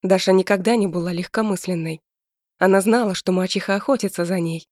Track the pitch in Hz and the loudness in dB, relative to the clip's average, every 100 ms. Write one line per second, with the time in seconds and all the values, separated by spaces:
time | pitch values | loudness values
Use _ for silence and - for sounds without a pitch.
0 | 185 185 190 190 185 202 185 233 208 175 | 2 2 4 2 4 0 2 0 0 -2
1 | 170 175 180 - 220 190 - 175 160 156 | -6 -6 -6 -4 -2 -4 -4 -6 -6 -10
2 | _ _ _ _ _ _ 185 190 190 226 | _ _ _ _ _ _ 4 4 4 2
3 | 220 180 - 185 185 196 - 196 - 269 | 2 -4 -2 -2 -2 -4 -2 -2 0 0
4 | 196 - 175 185 165 165 - | -2 -4 -4 -2 -4 -6 -10